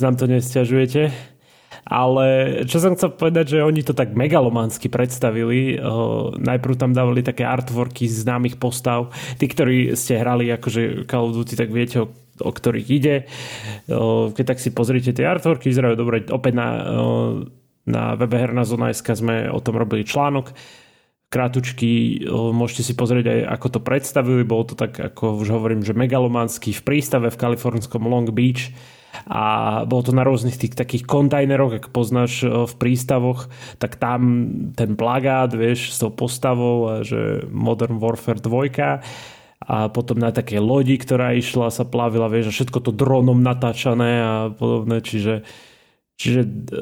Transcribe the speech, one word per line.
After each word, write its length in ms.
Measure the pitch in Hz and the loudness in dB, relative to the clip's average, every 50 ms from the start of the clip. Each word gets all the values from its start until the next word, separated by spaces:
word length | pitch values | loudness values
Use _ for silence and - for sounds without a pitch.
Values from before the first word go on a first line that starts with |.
| 131 | 2
nám 160 | 127 127 127 | 2 2 2
to 80 | 131 | 2
nesťažujete. 1080 | 123 127 123 123 127 - 131 127 113 131 131 131 127 127 147 151 151 131 - - - - _ _ _ _ _ _ _ - - - | 2 2 2 2 0 0 0 2 4 4 2 2 4 2 2 2 2 0 -6 -12 -18 -20 _ _ _ _ _ _ _ -20 -18 -6
Ale 420 | - - 123 127 127 131 131 131 135 131 131 135 139 - - 123 | -2 0 2 4 4 4 4 4 4 4 4 2 2 0 -2 -2
čo 160 | 127 - 165 | 0 0 2
som 160 | 170 190 180 | 4 4 2
chcel 160 | 180 190 165 - | 2 0 -2 0
povedať, 440 | - 165 160 170 165 160 135 151 | 0 0 2 4 4 2 4 2
že 20 | 156 | 4
oni 240 | 151 156 156 156 131 | 4 4 2 2 0
to 80 | - 131 | 0 0
tak 240 | 135 127 101 104 | 0 0 0 2
megalománsky 720 | 117 131 151 170 156 131 120 117 117 113 110 - - - 123 | 0 2 4 4 4 4 4 2 2 0 0 -4 -4 -6 -4
predstavili. 880 | - 117 127 127 127 - - 117 110 113 117 117 120 127 131 131 127 | 0 0 0 0 0 0 0 0 0 0 0 2 2 2 2 0 -2
Eh, 40 | - 127 110 110 117 113 113 110 110 110 - - - | -2 -2 -2 0 0 0 0 0 -2 -2 -4 -4 -2
najprv 400 | - 123 127 127 123 123 127 127 | -2 0 0 0 0 0 0 2
tam 160 | 135 127 127 | 2 2 4
dávali 240 | 127 127 120 123 127 | 4 4 4 2 2
také 240 | 123 139 123 - 123 | 0 -2 -2 -2 -2
artworky 640 | 120 127 123 123 127 120 120 123 123 - - 120 113 | -2 -2 -2 -4 -4 -2 -2 -2 -4 -2 -4 -2 -2
známych 480 | 113 110 110 127 123 123 123 123 123 | -2 -2 -2 -2 0 0 0 -2 -2
postav. 560 | - 131 120 123 - - 127 120 120 123 123 - - - - 127 | 0 -2 -2 -2 -2 -2 0 0 0 -2 -4 -8 -12 -10 -10 -4
Tí, 80 | - - | -2 -2
ktorí 480 | 131 - - 143 123 127 127 127 123 120 | -2 2 2 2 4 4 2 2 2 0
ste 240 | - - - 123 | -2 0 0 0
hrali 320 | 110 117 123 123 123 120 120 | 0 2 2 2 2 2 0
akože 560 | 120 113 - 120 107 117 117 113 - - 123 | -2 -2 -2 -2 0 0 0 0 -2 -4 -6
Call 240 | - - 123 117 117 | -2 0 0 0 0
of 80 | 117 | 0
Duty, 240 | 117 117 117 117 - | -2 -4 -4 -2 -4
tak 80 | 120 107 | -2 -2
viete, 320 | 110 117 120 120 - 123 | 0 -2 -2 0 0 -2
o, 80 | 110 113 - - - _ _ - | -2 -2 -6 -18 -20 _ _ -6
o 100 | - - | -6 -6
ktorých 380 | - - - 120 117 110 104 - | -4 0 0 0 0 0 -2 0
ide. 400 | 139 143 131 151 143 135 135 - | 0 2 2 2 2 0 -2 -6
Eh, 960 | - - - - - - 110 110 107 104 - - 120 117 113 113 113 113 113 110 107 | -14 -14 -14 -12 -14 -12 -12 -12 -14 -14 -8 -4 -2 0 2 2 2 2 0 0 0
keď 120 | - 131 127 127 | -2 -2 -2 -2
tak 80 | 127 - | -2 -2
si 80 | 120 - | -4 -2
pozriete 400 | 123 117 117 127 123 123 127 123 | -2 0 2 2 0 2 0 0
tie 160 | 131 135 160 | 0 0 0
artworky, 400 | 180 170 - 160 160 127 - 135 | 0 0 0 0 0 0 0 0
vyzerajú 260 | 123 127 123 120 113 110 | 2 2 2 2 2 2
dobre. 240 | 120 120 113 113 - - - | 0 0 0 -2 -2 -2 -6
Opäť 240 | 123 123 131 117 | -2 0 0 0
na, 120 | 120 117 120 117 | 2 0 -2 -2
eh, 600 | 113 - - 113 117 117 117 117 117 117 117 113 107 - 127 - _ _ _ _ _ - | -4 -4 -2 -2 0 0 2 2 0 0 0 -2 -4 -6 -10 -14 _ _ _ _ _ -4
na 320 | 117 117 113 113 117 113 | -2 -2 -2 0 -2 -2
webe 240 | 110 123 110 120 117 | -2 0 0 2 0
Herná 240 | 127 120 120 123 117 | 0 0 0 0 0
zóna 240 | 107 120 117 120 117 | 0 0 -2 0 -2
S 160 | 113 - - | -2 -4 -2
K 80 | - 113 | -4 -2
sme 400 | 107 113 117 113 113 113 - - | 0 0 0 0 0 -2 -2 -4
o 80 | 113 | -2
tom 160 | 120 120 120 | -2 -2 0
robili 320 | 117 117 104 113 107 107 - | 0 0 0 0 -2 -2 -2
článok. 480 | - 143 143 143 139 135 127 - - - - - - - - _ _ _ _ _ _ _ _ - | 0 0 0 2 0 -2 -4 -6 -14 -20 -20 -20 -20 -20 -20 _ _ _ _ _ _ _ _ -6
Krátučky, 880 | - 127 123 123 127 131 127 123 - - 117 117 117 117 117 117 - | -2 0 0 0 0 -2 -2 -2 -4 -2 0 2 2 2 2 0 -2
eh, 160 | - - - - | -2 -4 -2 -2
môžete 480 | 113 113 117 117 117 120 120 - - | 0 0 0 2 0 0 0 -2 -4
si 120 | 123 127 123 | -4 -4 -2
pozrieť 320 | 123 123 113 123 123 117 120 | -2 0 2 2 2 2 2
aj, 120 | 117 117 110 - - - | 0 0 0 -2 -4 -4
ako 60 | - 127 - | -4 -2 -2
to 40 | 110 - | -2 -2
predstavili. 560 | - 127 143 139 - - 143 123 123 127 123 | 0 -2 -2 -2 0 -2 0 2 2 2 2
Bolo 320 | 120 117 113 113 117 120 - | 2 2 2 0 0 -2 -4
to 0 | |
tak, 240 | - 127 113 123 | -4 -6 -6 -4
ako 400 | - - 101 - - 113 110 107 | -8 -10 -10 -6 -2 -2 -2 0
už 160 | 104 107 104 110 | 0 -2 0 0
hovorím, 320 | 113 110 113 113 107 101 | 0 0 0 0 0 -2
že 80 | 107 104 | -2 0
megalománsky 800 | 117 127 123 135 131 127 120 120 120 117 117 - - - 107 101 | 0 0 2 2 2 2 2 2 0 0 -2 -4 -6 -4 -6 -6
v 80 | - | -4
prístave 480 | - - 143 147 131 - - 127 117 117 | -2 0 0 0 0 0 0 0 0 0
v 80 | - | -2
kalifornskom 720 | - 123 120 120 120 - 123 113 113 107 - - 117 110 117 | 0 -2 0 0 0 -2 -2 -2 -2 -4 -4 -6 -4 0 0
Long 240 | 123 123 117 113 107 | 0 2 0 0 0
Beach. 400 | 120 123 127 127 127 - - - - - - - - - - - - - - | 2 2 2 2 0 -6 -10 -12 -18 -20 -20 -20 -20 -20 -20 -20 -20 -12 -6
A 560 | - 110 107 107 107 110 110 110 107 113 113 | -4 -2 0 2 2 2 0 0 0 -2 0
bolo 160 | 117 127 123 123 | 0 0 0 2
to 80 | 123 | 2
na 160 | 127 131 127 | 2 4 4
rôznych 320 | 135 135 120 123 127 120 - | 4 2 2 0 -2 -2 -2
tých 160 | 120 - - | -4 -4 -2
takých 320 | - 123 - - 120 - | -4 -6 -2 -2 -4 -2
kontajneroch, 720 | - 147 143 143 135 147 143 139 135 139 135 139 123 113 104 | 0 2 4 4 4 4 2 2 2 4 2 2 0 0 -4
ak 160 | - - - | -8 -4 -2
poznáš, 480 | 123 117 107 127 123 123 120 - - 127 | -2 0 0 2 0 0 0 -2 -2 -2
e, 80 | 120 | 0
v 240 | 117 117 120 117 - | 2 0 -2 -2 -2
prístavoch, 720 | - 123 123 127 123 123 127 139 123 123 127 123 123 - - - - - - - - | -2 0 0 0 0 0 0 0 2 2 0 -2 -2 -6 -14 -16 -18 -20 -20 -10 -8
tak 160 | - 120 - | -8 -8 -4
tam 560 | - 123 117 123 123 123 123 120 120 117 113 - - - - - | -4 -2 -2 0 2 2 2 2 2 0 -2 -4 -6 -6 -8 -2
ten 240 | - 117 107 107 110 | -2 -2 -2 0 0
plagát, 560 | 113 117 123 135 127 135 131 131 127 123 120 | 0 0 0 2 2 2 2 2 2 0 0
vieš, 400 | 110 113 117 123 123 - - - | 0 2 2 0 0 -4 -8 -4
s 80 | - 117 | -2 -2
tou 80 | 107 | -2
postavou 800 | - - 127 120 - - - 131 127 120 120 120 120 120 113 110 | -2 -4 -4 -4 -4 -2 0 0 0 2 2 2 2 2 0 0
a 160 | 110 110 110 | -2 -4 -4
že 400 | 107 113 110 107 107 101 98 - | -4 -2 -2 -2 -2 -2 -4 -6
Modern 560 | - 107 107 110 117 117 110 113 113 113 110 110 | -6 -4 -2 0 0 0 0 0 -2 -2 -2 0
Warfare 400 | 117 117 117 - 120 113 101 - | -2 -2 -2 -2 -4 -4 -2 -2
dvojka. 640 | 110 117 127 139 135 131 - 143 143 143 131 - 117 - - - - - - - _ _ _ - | -2 0 0 0 -2 -2 -2 0 0 -2 -2 -6 -12 -16 -16 -18 -20 -20 -20 -20 _ _ _ -6
A 240 | - 117 110 110 | -2 0 0 0
potom 320 | 107 - 123 120 - 117 117 | 0 -2 -4 -2 -2 0 0
na 160 | 117 117 113 | 0 0 0
takej 240 | 123 113 - 107 104 | -2 -4 -2 -2 0
lodi, 400 | 104 113 131 139 135 127 135 123 | 2 2 2 2 4 4 2 0
ktorá 320 | - - 131 123 123 123 | 2 0 0 2 2 2
išla, 400 | 123 123 120 - - 127 117 113 | 0 0 0 0 0 0 0 0
sa 160 | 117 - 123 | 0 -2 -4
plavila, 400 | 123 123 120 120 120 110 113 113 | -2 0 0 0 2 2 2 0
vieš, 240 | 110 110 117 113 107 | 2 2 0 0 0
a 40 | 104 - | -2 -2
všetko 200 | 135 123 - 123 123 | -4 -2 -2 -2 -2
to 80 | 120 | -2
dronom 480 | 104 101 135 127 135 131 127 127 123 123 | 0 2 2 4 4 4 6 6 6 6
natáčané 800 | 123 127 123 123 127 120 113 - - 131 117 117 120 120 120 117 | 6 4 2 0 0 -2 -2 -2 0 0 2 2 2 2 2 2
a 160 | 117 113 110 110 110 110 | 2 0 0 0 -2 -4
podobné. 480 | 107 - 117 117 117 117 107 117 117 113 | -4 -2 -2 0 0 0 0 0 -2 -2
Čiže, 480 | 113 - 113 110 101 110 113 107 107 - - - - - - _ _ _ _ _ _ _ _ - | -2 -2 -4 -2 0 0 -2 -2 -4 -12 -20 -20 -20 -20 -20 _ _ _ _ _ _ _ _ -6
čiže 220 | - 120 120 127 113 104 - 107 120 - - - | -2 0 2 2 2 0 -2 -8 -10 -8 -8 -8